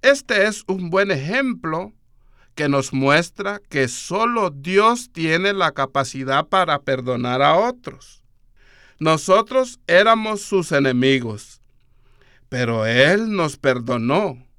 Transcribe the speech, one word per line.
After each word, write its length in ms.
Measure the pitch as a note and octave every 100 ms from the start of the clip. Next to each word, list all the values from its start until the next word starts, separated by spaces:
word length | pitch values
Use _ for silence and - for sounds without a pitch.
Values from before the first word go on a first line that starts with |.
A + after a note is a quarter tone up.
Este 460 | B3+ C#4 - G#3+ G#3
es 160 | G#3 -
un 240 | F#3+ F3
buen 220 | F#3 G3+
ejemplo 800 | D#3 C#3+ A#3+ C4 G#3 E3 D#3+ G3 _ _ _ _ _ _ -
que 120 | D3
nos 240 | C#3+ C3
muestra 680 | C3+ C3+ D3+ E3+ - G3 G3+ _
que 180 | D3 B2+
solo 640 | - - F#3 A#3 A#3 F#3
Dios 600 | C#3+ D3 F#3+ A3 A#3+ -
tiene 400 | - D#3+ E3 F#3+
la 180 | G3 E3
capacidad 800 | - C3+ C#3+ C3 C3+ C3 C3+ D3
para 320 | F#3+ E3+ C#3+
perdonar 640 | C#3 C3 B2 B2 A#2+ B2
a 120 | C#3+
otros. 720 | E3 A#3 B3 - B2+ - _ _ _ _ _ _ _ _ _
Nosotros 800 | D#3 D#3+ D#3+ G3 A3+ C4 B3+ - -
éramos 540 | E3+ G#3+ A3+ A3 G#3
sus 320 | - F#3+ E3
enemigos, 880 | D3 C#3 B2 C3 C3+ A#2+ G#2 - - _ _ _ _ _ _ _ _ _
pero 380 | B2 A#2+ A2+ A2
Él 500 | A#2 C#3 G3+ A3+ G3+
nos 200 | D#3 -
perdonó. 880 | - B2 A#2 A#2+ A#2 D#3 G3+ B2 B2+